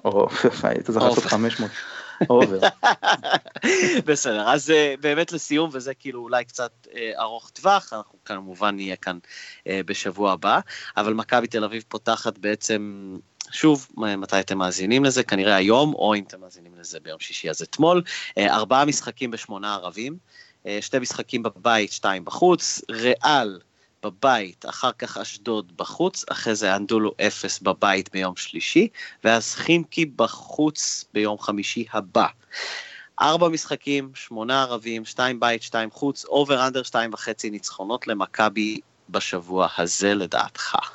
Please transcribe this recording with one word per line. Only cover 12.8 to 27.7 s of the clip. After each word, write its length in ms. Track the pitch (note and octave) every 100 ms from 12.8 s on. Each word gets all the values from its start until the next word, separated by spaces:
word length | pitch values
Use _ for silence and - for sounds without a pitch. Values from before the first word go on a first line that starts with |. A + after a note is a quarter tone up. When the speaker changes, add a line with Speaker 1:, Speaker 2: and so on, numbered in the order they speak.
| G#2 G2 G2 F#2 - - -
Speaker 2:
שוב, 360 | - D#3 C#3+ - -
מ-, 240 | A2 G2
מתי 180 | G2 G2
אתם 180 | F#2 F#2+
מאזינים 480 | F#2 F#2 F#2+ B2+ C#3
לזה? 180 | B2+
כנראה 320 | A#2 G2 G2 G2
היום, 380 | G2 A#2+ D3+
או 220 | - G#2 G#2
אם 80 | F#2
אתם 140 | F#2+
מאזינים 300 | F#2 F2+ F2 F2
לזה 200 | E2 D#2+
ביום 200 | D#2 D#2+
שישי, 300 | - - E2
אז 120 | D#2+
אתמול, 400 | E2 - D#3+ F3+ F3 - - -
אה, 180 | G2+ G#2+
ארבעה 300 | G#2 C3 C#3+
משחקים 460 | C#3+ - - B2+
בשמונה 420 | A2+ - G2 G#2
ערבים, 440 | G2+ F2 F#2 B2+ F3 _ - - _ G2+
אה, 100 | G2+
שתי 180 | - C3+
משחקים 440 | B2 - A2+ A#2+
בבית, 480 | A2 - A#2+ A2 G2+
שתיים 340 | - G#2 F#2+ D#2+
בחוץ, 560 | - F3+ F3 - - -
ריאל 680 | A2+ A#2+ B2 C#3+ C#3+ A2 F2+ _ _ _ _
בבית, 640 | G#2 F2+ C3+ A#2+ F#2+ - -
אחר 260 | - B2+ -
כך 200 | A#2 G2+
אשדוד 540 | A2 - A#2+ A2 F2 E2+
בחוץ, 500 | F2+ - F3+ - -
אחרי 240 | - A#2 G#2
זה 200 | G#2 G2
אנדולו 380 | G2+ A2+ G#2+ - G#2
אפס 320 | - G2 -
בבית 520 | G2